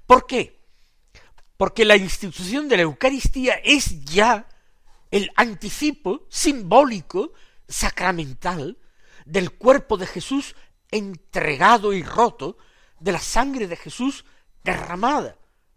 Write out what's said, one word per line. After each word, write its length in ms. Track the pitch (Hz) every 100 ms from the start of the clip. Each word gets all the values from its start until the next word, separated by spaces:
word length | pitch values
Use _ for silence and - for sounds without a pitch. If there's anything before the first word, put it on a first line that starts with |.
¿Por 220 | - 247 247
qué? 340 | 254 143 - _ _ _ _ _ - - - - -
Porque 280 | 190 -
la 120 | 214 208
institución 720 | 190 - 196 - 180 269 302
de 100 | 202
la 40 |
Eucaristía 720 | 165 139 254 269 - 269 254 196
es 420 | 214 285 - 170
ya 440 | 139 175 220 214 - - _ _ - - _
el 180 | 202 196 -
anticipo 880 | 240 185 208 - 302 294 180 269 -
simbólico, 1080 | - 302 277 180 226 285 208 - 180 302 - - - -
sacramental, 1080 | - - - 180 175 143 127 180 180 139 - - _ - - -
del 260 | 185 180
cuerpo 440 | - 240 269 - 202
de 120 | 180
Jesús 480 | 180 - 277 - - - _ _
entregado 1000 | 214 196 180 - 185 156 139 185 233 208
y 100 | 196
roto, 540 | 135 - 233 - 143 - _ _ _ _
de 140 | 170
la 80 | 170
sangre 480 | - - 277 262 190
de 80 | 165
Jesús 480 | 156 - 262 - - _ _ _
derramada 720 | - 185 - 180 233 285 120 - _ _ _